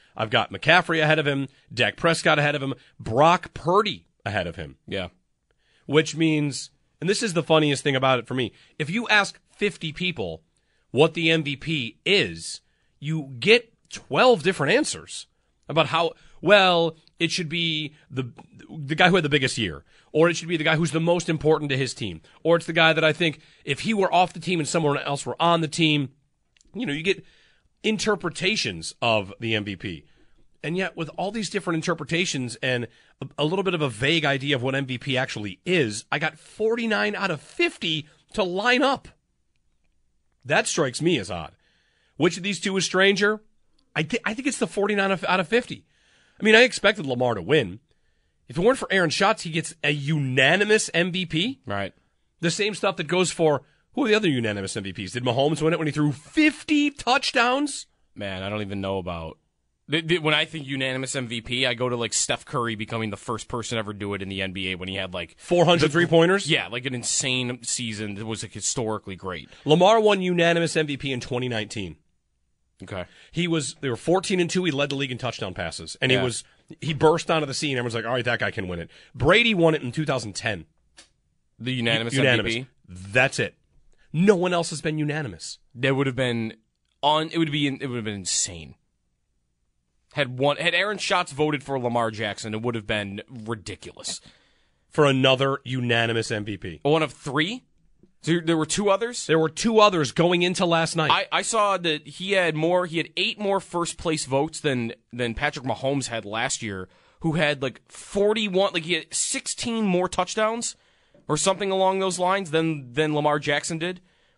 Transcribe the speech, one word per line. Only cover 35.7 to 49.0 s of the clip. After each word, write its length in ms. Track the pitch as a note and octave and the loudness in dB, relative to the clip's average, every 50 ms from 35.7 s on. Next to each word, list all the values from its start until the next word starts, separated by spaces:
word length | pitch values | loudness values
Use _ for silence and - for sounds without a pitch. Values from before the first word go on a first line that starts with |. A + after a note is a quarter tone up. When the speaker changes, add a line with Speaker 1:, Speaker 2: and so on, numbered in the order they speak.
| F3+ F3+ C#3 A2 G#2 G#2 - - | 0 2 2 0 -2 -6 -8 -6
Speaker 1:
I 80 | - D3 | -4 -2
got 200 | D#3 D#3 D3+ - | -2 -4 -6 -6
forty-nine 760 | - - - - G#3+ A3 A3+ A#3+ A#3 A3+ G#3+ G3+ G#3 G#3 G#3 | -20 -18 -8 -2 -2 0 0 0 -2 -2 0 0 0 -2 -2
out 160 | F#3 G3+ F#3+ | -2 -2 -2
of 100 | E3 C#3+ | -2 -4
fifty 680 | - - - - E4+ E4+ E4+ - - E3+ D#3+ D#3 C#3+ - _ _ _ _ - | -6 -10 -4 -2 -2 -2 -2 -2 -4 -4 -4 -4 -6 -10 _ _ _ _ -4
to 80 | G#3+ G3+ | -2 -2
line 400 | F3+ F3 F#3 G3+ B3 B3 B3 C#4 | -2 -2 -2 2 2 2 4 4
up. 260 | - F3+ - - - - _ _ _ _ _ _ _ _ _ _ _ _ _ _ _ _ _ _ _ _ _ _ _ _ _ - | 2 2 0 -4 -12 -20 _ _ _ _ _ _ _ _ _ _ _ _ _ _ _ _ _ _ _ _ _ _ _ _ _ -6
That 220 | A#2+ D3 G3 A#3 | -2 0 0 0
strikes 340 | - - - D#3 C3 B2 - D3+ | 0 0 0 0 0 0 0 0
me 160 | E3+ F3+ C3 | 2 2 2
as 120 | F#2+ F2 | 0 -4
odd. 220 | F2+ E2+ D#2+ C#2+ - _ _ _ _ _ _ _ _ _ _ _ _ | -6 -8 -8 -10 -14 _ _ _ _ _ _ _ _ _ _ _ _
Which 200 | - C#3 F#3 E3+ | 0 0 0 0
of 60 | G3+ E3+ | 0 -4
these 180 | G3+ G3+ - | -4 -4 -4
two 160 | - G#3 F#3+ | -4 -2 -2
is 80 | F#3+ E3+ | 0 -2
stranger? 580 | - - F#3 F#3+ G3 G3+ F#3 G#3 G#3 G#3+ G#3+ - _ _ _ _ _ _ _ _ _ - | 0 2 4 4 4 4 4 2 2 0 0 -6 _ _ _ _ _ _ _ _ _ -4
I, 80 | D3+ E3 | -4 -4
th-, 200 | - - A#3 - | -2 -2 -4 -4
I 100 | - A3 | -4 -4
think 120 | G#3+ C4 C#4+ | -4 -4 -4
it's 100 | A#3+ - | -2 -2
the 80 | A3+ | -4
forty-nine 400 | - - - G3 G3+ G#3 G3+ G3 | -4 -2 -2 0 0 0 0 0
out 40 | G3 G3 | 0 0
of, 120 | F3+ - | -2 0
out 160 | - G3+ F#3+ | 0 0 0
of 80 | F3+ - | 0 2
fifty. 360 | A3 A#3+ A#3+ - D#3 A2+ - _ _ _ _ _ _ _ _ _ _ - | 0 0 0 0 -10 -14 -14 _ _ _ _ _ _ _ _ _ _ 0
I 40 | - | 4
mean, 100 | G#3+ G#3+ | 6 8
I 80 | A3 B3 | 8 8
expected 440 | B3+ - - - G3 G#3+ G3+ D#3 | 6 4 2 2 2 2 2 -2
Lamar 280 | C3+ B2 A#2+ B2+ B2 A#2 | -2 0 0 0 0 0
to 80 | G2+ E2+ | -2 0
win. 380 | F2+ C#3+ D#3 A#2+ F#2 - A2 _ _ _ _ _ _ _ _ _ _ _ _ _ - | 2 2 2 2 0 -6 -12 _ _ _ _ _ _ _ _ _ _ _ _ _ -10
If 80 | B2 | -4
it 40 | D#3 | 2
weren't 180 | F3 A3+ C4+ - | 4 4 4 2
for 120 | A3 - F#3+ | 0 0 2
Aaron 180 | G3 | 2